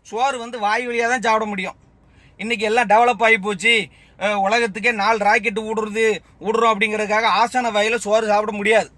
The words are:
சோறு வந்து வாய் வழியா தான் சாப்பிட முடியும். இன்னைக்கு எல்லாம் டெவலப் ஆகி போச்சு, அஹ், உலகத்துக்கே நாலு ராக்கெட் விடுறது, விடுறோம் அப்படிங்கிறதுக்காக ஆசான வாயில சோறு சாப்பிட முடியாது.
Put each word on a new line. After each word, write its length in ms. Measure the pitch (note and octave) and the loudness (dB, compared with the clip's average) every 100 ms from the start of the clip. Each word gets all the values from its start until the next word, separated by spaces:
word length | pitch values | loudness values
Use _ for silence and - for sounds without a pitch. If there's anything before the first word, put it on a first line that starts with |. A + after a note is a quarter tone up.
சோறு 380 | - A3 C4 B3+ | -10 -4 -2 -4
வந்து 200 | A#3 A#3 | -10 -6
வாய் 280 | G#3 A3 B3 | -2 -2 -2
வழியா 220 | A#3 A#3 | -2 0
தான் 120 | B3 | 0
சாப்பிட 240 | A3 A3 G#3+ | 0 0 -2
முடியும். 300 | G3 F#3 - _ _ _ _ _ _ | -6 -8 -12 _ _ _ _ _ _
இன்னைக்கு 280 | G#3+ A#3 G#3+ | -6 -2 0
எல்லாம் 220 | A3+ A3 | 0 4
டெவலப் 360 | G#3+ A#3+ G#3+ | 4 4 4
ஆகி 140 | A3+ A3+ | 4 4
போச்சு, 500 | G3 G3+ A3+ A3+ E3 - _ - | 0 -2 2 2 0 -14 _ -6
அஹ், 160 | G3 | -4
உலகத்துக்கே 580 | G#3 G3 A#3 A#3 A3 A3+ | 0 0 0 -2 -2 -2
நாலு 260 | A3 G3+ A3+ | 0 0 2
ராக்கெட் 420 | G3+ A3+ G#3 G#3 | 2 2 0 -6
விடுறது, 580 | A3 A3 A3 G#3 A3+ F#3+ _ _ | -4 -4 -4 0 0 -2 _ _
விடுறோம் 320 | F3+ A3 A3+ | -4 2 2
அப்படிங்கிறதுக்காக 500 | G#3+ G#3+ G#3+ G#3 G#3+ | 2 -2 -2 -2 0
ஆசான 500 | A3+ F#3+ A#3 B3+ A#3 | 2 2 0 0 -2
வாயில 240 | G#3 G#3+ A#3 | 0 0 -2
சோறு 320 | G3+ G#3+ A3 | 0 0 2
சாப்பிட 240 | G#3 G#3+ | 0 0
முடியாது. 400 | G#3 G#3 A3 - | -4 2 2 2